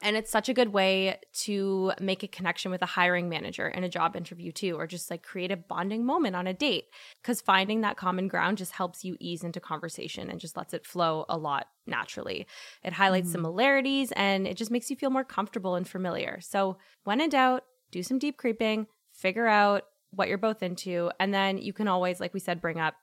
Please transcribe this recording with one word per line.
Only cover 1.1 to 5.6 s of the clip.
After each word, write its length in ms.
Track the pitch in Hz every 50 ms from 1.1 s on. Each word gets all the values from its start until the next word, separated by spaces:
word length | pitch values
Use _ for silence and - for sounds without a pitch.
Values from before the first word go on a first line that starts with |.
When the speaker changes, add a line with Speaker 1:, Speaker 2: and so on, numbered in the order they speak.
| - - - - - - -
Speaker 1:
to 480 | 214 202 196 196 196 190 190 185 190 - -
make 220 | 190 190 190 190 -
a 40 | 196
connection 440 | - - 185 170 175 - - 190
with 100 | 185 180
a 60 | 185 175
hiring 420 | - 190 180 180 180 175 175 175
manager 380 | 170 156 - - - - - -
in 160 | - - 185
a 60 | 175
job 260 | 175 175 165 170 -
interview 360 | 175 170 - 180 175 170 175
too, 240 | 156 - 208 185 170 151
or 80 | 160 160
just, 240 | 180 170 - -
like, 100 | 175 165
create 300 | - - - 190 180 180
a 60 | 196
bonding 460 | 175